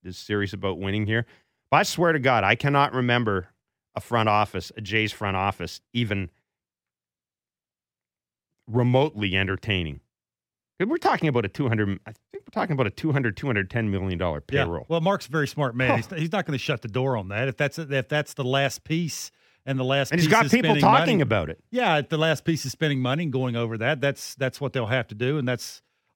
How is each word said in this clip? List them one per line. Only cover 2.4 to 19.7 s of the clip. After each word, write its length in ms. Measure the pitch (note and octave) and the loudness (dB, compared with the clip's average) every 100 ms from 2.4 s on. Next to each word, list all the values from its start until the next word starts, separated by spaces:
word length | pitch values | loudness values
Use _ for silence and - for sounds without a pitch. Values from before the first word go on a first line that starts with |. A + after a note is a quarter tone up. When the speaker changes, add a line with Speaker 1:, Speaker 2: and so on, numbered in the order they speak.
Speaker 1:
I 100 | F#2+ | 4
cannot 400 | A#2 D3 C#3+ C#3+ | 2 2 4 4
remember 540 | C3 B2 A#2+ A2+ G2 F2+ _ _ _ _ | 2 2 2 2 -2 -4 _ _ _ _
a 60 | - | -12
front 280 | - A#2+ A2 | -2 2 4
office, 440 | G#2 G#2 F#2+ - - | 4 2 -2 -10 -10
a 40 | |
Jays 320 | G2+ A2 A2 | -4 -2 -2
front 240 | - G#2 F#2+ | -2 -4 0
office, 440 | G2 - E2+ - _ | -2 -2 -8 -12 _
even 380 | A#2+ A#2 G2+ F#2 - _ _ _ _ _ _ _ _ _ _ _ _ _ _ _ _ _ _ _ _ _ _ - | -4 -2 -2 -6 -12 _ _ _ _ _ _ _ _ _ _ _ _ _ _ _ _ _ _ _ _ _ _ -4
remotely 680 | A2+ B2 B2+ D3 G#2 G2+ F#2+ | 2 4 4 4 0 -2 0
entertaining. 640 | F#2+ F#2+ - F#2+ E2 C#2 - _ _ _ _ _ _ - | 0 -2 -2 -2 -2 -8 -16 _ _ _ _ _ _ -6
'Cause 80 | G3 | -2
we're 80 | E4 | 0
talking 320 | - B3 D#3+ | 0 2 2
about 160 | A#2+ | 2
a 40 | G2+ | 0
two 200 | - C#3 | -2 0
hundred, 320 | G#2+ G#2 G2 | 0 0 -4
I 80 | - G#2+ _ | -10 -20 _
think 100 | - - | -20 -10
we're 40 | |
talking 200 | - G3 | -4 -2
about 160 | C#3+ A2+ | 0 -2
a 20 | |
two 220 | - D#3+ | -2 -2
hundred, 240 | C#3+ A#2+ - | 0 0 -2
two 100 | C#3 | -2
hundred 240 | G#2+ F#2+ | -2 -2
ten 200 | A#2+ G#2+ | -2 0
million 280 | F#2+ F#2+ F2 | 0 -2 -2
dollar 240 | F2+ D2+ - | -2 -4 -4
Speaker 2:
Yeah. 140 | C#3 | -2
Speaker 1:
payroll. 220 | B2+ E2+ - | -2 -4 -4
Speaker 2:
Well, 120 | E3 | -2
Mark's 260 | E3 G3 - | 0 -2 -2
a 40 | |
very 160 | D#3 C#3+ | -4 -2
smart 300 | - C#3 A#2+ | -2 -4 0
man. 140 | B2+ | 0
Speaker 1:
Huh. 60 | - | 0
Speaker 2:
He's, 260 | - E3+ | -2 -6
he's 100 | D#3+ | -4
not 140 | G3+ F3 | -2 -2
gonna 120 | C#3 | -4
shut 240 | - C3+ | -4 -4
the 60 | A#2 | -4
door 280 | G#2+ C3 A#2+ | -2 -2 -2
on 120 | F#2 | -4
that. 180 | G2+ C3+ | -4 -4
If 80 | - | -2
that's, 220 | C#3+ - | -4 -4
if 300 | D3+ C#3 A#2+ | -4 -4 -2
that's 260 | D3+ C#3+ | -2 -4
the 80 | - | -6
last 400 | B2+ C3+ C#3 - | -2 0 0 -2
piece 480 | - D#3+ E3+ - - - _ _ | -4 -2 -2 -6 -12 -16 _ _
and 120 | - | -6